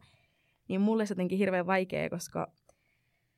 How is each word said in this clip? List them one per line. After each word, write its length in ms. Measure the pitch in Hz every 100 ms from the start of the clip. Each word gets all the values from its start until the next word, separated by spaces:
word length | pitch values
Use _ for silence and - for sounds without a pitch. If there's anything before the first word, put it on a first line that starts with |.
| - _ _ _ _ _ -
niin 140 | 190
mulle 240 | 208 226 208
se 60 |
jotenkin 260 | 190 180 190
hirveän 280 | 190 180 175
vaikea, 420 | 190 185 151 156
koska 420 | 175 - 165 - _ _ _ _ _ _ _ _